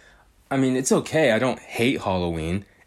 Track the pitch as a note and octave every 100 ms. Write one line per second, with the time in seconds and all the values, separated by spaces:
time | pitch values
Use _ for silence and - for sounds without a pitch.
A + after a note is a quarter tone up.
0 | - - _ _ _ C3+ C3 B2+ C#3 F#3
1 | - D#3 C#3+ A2 B2+ A2+ - - A#2+ -
2 | G#2 F#2 F2 E2 D#2 F#2+ - _